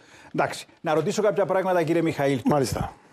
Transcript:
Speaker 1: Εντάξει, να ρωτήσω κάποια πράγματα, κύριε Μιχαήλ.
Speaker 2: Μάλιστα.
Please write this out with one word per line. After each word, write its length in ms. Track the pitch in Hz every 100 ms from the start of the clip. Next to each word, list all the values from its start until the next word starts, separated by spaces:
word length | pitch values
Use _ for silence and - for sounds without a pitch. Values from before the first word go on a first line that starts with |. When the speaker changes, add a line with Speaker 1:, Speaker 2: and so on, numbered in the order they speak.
| - - - -
Speaker 1:
Εντάξει, 300 | 139 - - -
να 120 | 165
ρωτήσω 280 | 156 160 214
κάποια 240 | 202 190 185
πράγματα, 380 | 185 185 180
κύριε 180 | 160 170
Μιχαήλ. 380 | 165 143 139 131 254
Speaker 2:
Μάλιστα. 480 | 147 127 - - - _